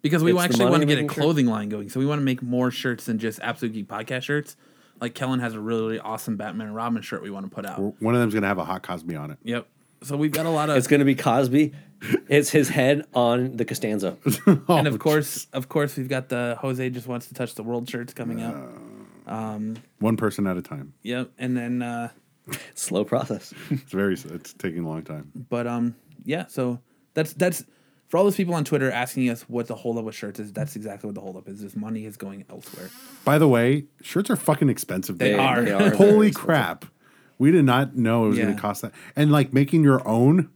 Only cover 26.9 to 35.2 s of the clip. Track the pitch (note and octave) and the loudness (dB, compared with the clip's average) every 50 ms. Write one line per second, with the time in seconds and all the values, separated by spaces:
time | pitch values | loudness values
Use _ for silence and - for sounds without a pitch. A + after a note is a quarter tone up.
26.9 | _ _ _ _ _ - D#3 - - - F#3 F3+ E3 - - _ _ _ _ _ | _ _ _ _ _ -4 -4 -4 -2 0 0 0 0 -4 -12 _ _ _ _ _
27.9 | _ _ _ _ - E3+ G3 G3+ G3 - F#3+ F3 F3 E3 D3+ - D#3 C#3+ C3+ C3 | _ _ _ _ 2 4 4 4 4 2 0 0 0 -2 -2 0 0 0 0 0
28.9 | B2 A#2+ B2 B2+ - C3 B2+ B2 A#2 A2 - - A#2 A#2+ A#2 - A#2 A2 - A#2+ | -2 -2 -6 -4 -2 -2 -2 -2 -2 -4 -10 -8 -6 -6 -6 -6 -8 -8 -6 -6
29.9 | A#2 A#2 A2 A2 G#2+ - - G#2 G2+ - G#2+ G#2 G2 G#2+ G#2+ G#2 - G#2+ G#2+ G#2+ | -4 -4 -6 -8 -10 -10 -10 -10 -10 -10 -12 -10 -6 -8 -8 -6 -8 -12 -12 -12
30.9 | G2+ G2+ - G#2+ G2+ F#2+ G2 F#2+ F#2 F#2 - G2 G2 G#2 G#2 G2 - G#2+ G#2 A2 | -12 -10 -10 -10 -10 -10 -12 -12 -14 -14 -14 -16 -14 -14 -14 -12 -10 -10 -8 -6
31.9 | A2+ A2 G#2+ A2 G#2 - - G2 G2 G2 F#2+ _ - - - - - - F#2 F#2+ | -8 -8 -8 -12 -14 -14 -14 -14 -14 -14 -18 _ -18 -20 -18 -18 -18 -16 -16 -16
32.9 | - - - - - - - C3 C#3+ D3+ E3 D3 B2 A#2 A#2 B2 C#3 D3 C#3+ _ | -18 -20 -20 -20 -20 -4 2 4 6 6 6 6 6 6 4 4 2 0 -2 _
33.9 | _ _ - - - F3 G3+ - A#3+ D3+ - - D3+ - D#3+ C#3 A2+ - - - | _ _ -18 -4 -2 -2 0 0 -2 0 2 0 2 4 4 2 2 0 -4 -6
34.9 | F2+ F#2+ F#2+ - F#2+ E2+ | -6 -6 -6 -6 -4 0